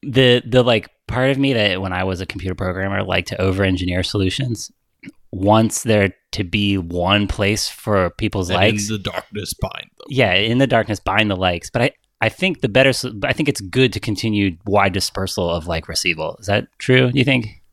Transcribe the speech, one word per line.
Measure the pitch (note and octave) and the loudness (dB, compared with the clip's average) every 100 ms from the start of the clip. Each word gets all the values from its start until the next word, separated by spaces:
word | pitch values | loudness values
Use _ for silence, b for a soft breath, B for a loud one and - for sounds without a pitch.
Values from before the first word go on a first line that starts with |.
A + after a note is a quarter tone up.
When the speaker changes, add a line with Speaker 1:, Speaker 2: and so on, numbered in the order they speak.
Speaker 1:
The, | C#3+ B2 B2+ B2 A#2 | 0 4 6 4 4
the, | B2+ | 4
like, | A#2+ A2+ - _ - | 4 2 0 _ -6
part | B2 C3 | 0 0
of | C3+ | 2
me | C3+ | 2
that | A#2+ G#2 F#2 | 2 2 0
when | F#2+ | -2
I | F2+ | -2
was | F#2+ F#2 | -2 -4
a | F#2 | -6
computer | F#2+ F#2 F2+ | -6 -6 -4
programmer | F#2+ F#2 G2 G2 | -4 -4 -4 -2
liked | G2 F#2 F2+ | -2 -2 -2
to | - | -2
over-engineer | F#2+ F#2+ G2 F2+ F2+ F2+ | 0 2 0 0 -2 -2
solutions | F2+ G#2 F#2+ - B2+ A#2 - _ _ _ - _ - | -2 0 0 -2 -4 -6 -10 _ _ _ -20 _ -14
wants | F#2 G2 A2 A2 - | -2 4 6 4 0
there | A#2 G#2+ G2 - _ | 0 2 2 -2 _
to | - | -8
be | F2+ G#2 G2+ G2 | -4 -2 0 0
one | E2+ F2 F2 G2+ G2+ | -2 -4 0 0 0
place | - G2+ G#2+ - | -2 -2 -2 -4
for | - - G#2 F2+ | -8 -2 0 -2
people's | - A2 G2+ F2 | -2 -6 -4 -2
Speaker 2:
And | F2+ | 0
Speaker 1:
likes. | G#2 G#2+ G2+ | 2 0 -4
Speaker 2:
in | |
the | G#2+ | -6
darkness, | F#2+ F2+ - G#2 - | -8 -10 -10 -12 -10
bind | - F#2+ - - _ | -8 -8 -10 -16 _
them. | - | -8
Speaker 1:
Yeah, | C3 A2+ | 0 2
in | F#2 A2 A#2+ | 2 2 2
the | C3+ | 4
darkness, | A#2+ A2 G#2 | 2 0 -4
bind | - G2+ G#2+ | -2 0 0
the | F#2 | 0
likes. | F#2 F2 - | 0 -2 -4
But | B2 | -2
I, | A#2+ _ _ _ | -2 _ _ _
I | A2+ | -4
think | - F#3+ D#3+ | 0 -2 -2
the | B2+ | 0
better, | A2 C3+ | 4 4
s-, | B2+ B2+ A2+ | 2 -4 -6
I | B2+ | -4
think | - D3 | 0 -2
it's | - | -2
good | F#2+ B2 C3 | -4 2 2
to | G2+ | 0
continue | - G2+ A2+ G#2 G2 E2 - | -4 -4 0 0 0 -2 0
wide | G2+ G2 | 2 4
dispersal | F#2+ - - F#2+ - F2 | 0 -4 -4 -6 -2 -2
of, | E2+ E2+ | -2 -4
like, | D#2+ - | -6 -4
receival. | E2 F2 D#2 D#2 - | -4 -2 -2 -6 -8
Is | F#2+ | -2
that | G#2 - _ | -2 -2 _
true, | - B2+ B2+ | 2 4 4
do | C3 | 2
you | B2+ | 2
think? | C3 A2+ - _ | 0 -2 -14 _